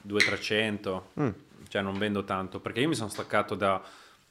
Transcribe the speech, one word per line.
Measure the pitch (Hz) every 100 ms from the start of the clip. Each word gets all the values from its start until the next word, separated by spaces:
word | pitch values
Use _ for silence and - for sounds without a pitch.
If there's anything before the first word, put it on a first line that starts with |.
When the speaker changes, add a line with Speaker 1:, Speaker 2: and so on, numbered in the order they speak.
Speaker 1:
due, | 101 101
trecento. | 107 98 - 107 110 101 98 92 - -
Speaker 2:
Mm. | 131 - - - -
Speaker 1:
Cioè, | 104
non | 98 98
vendo | 104 101
tanto, | 98 95 92 98
perché | - 104
io | 156
mi | 120
sono | 104
staccato | - - 107 -
da | 98 98 95 - - - - _